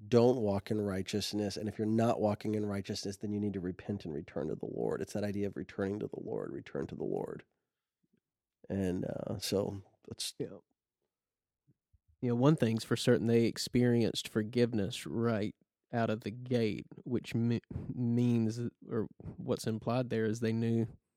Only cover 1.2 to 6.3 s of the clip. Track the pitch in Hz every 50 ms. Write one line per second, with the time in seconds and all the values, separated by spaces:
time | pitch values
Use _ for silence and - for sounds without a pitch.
1.2 | 95 - - 104 104 98 - - 107 107 98 - 110 107 110 113 113 117 110 -
2.2 | 107 104 104 - - 110 107 107 104 104 101 98 95 - 104 98 - 98 98 -
3.2 | - 104 104 104 104 104 92 98 85 90 90 - - - 104 98 - 90 76 73
4.2 | 90 - - - 71 78 53 50 - - - - 58 55 - - - - - 104
5.2 | 98 104 98 101 101 98 - - 95 - - - 101 95 101 107 113 104 - -
6.2 | - -